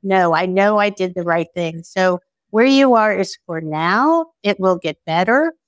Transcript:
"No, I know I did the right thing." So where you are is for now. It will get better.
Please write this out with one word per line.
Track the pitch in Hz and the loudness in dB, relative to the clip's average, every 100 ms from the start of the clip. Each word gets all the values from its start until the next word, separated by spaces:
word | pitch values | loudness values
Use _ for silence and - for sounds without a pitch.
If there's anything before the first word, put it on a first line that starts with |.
"No, | 196 190 175 | 0 0 2
I | 160 185 | 0 0
know | 185 202 214 | 0 2 2
I | 208 | 0
did | 202 185 | -2 -6
the | 180 | -6
right | 175 170 160 | -2 -2 -2
thing." | - 170 165 | -6 -8 -8
So | 165 - 185 180 _ _ _ | -12 -2 0 -2 _ _ _
where | 214 | 0
you | 247 269 269 | 2 4 4
are | 233 214 | 4 2
is | 190 190 - | 0 -4 -6
for | _ 165 | _ -10
now. | 160 151 170 202 277 330 320 _ | -8 -4 -2 0 2 0 -2 _
It | 208 202 | -4 -2
will | 190 175 | 0 0
get | 160 156 | -4 -8
better. | - 165 185 254 320 320 | -4 -2 2 0 0 -6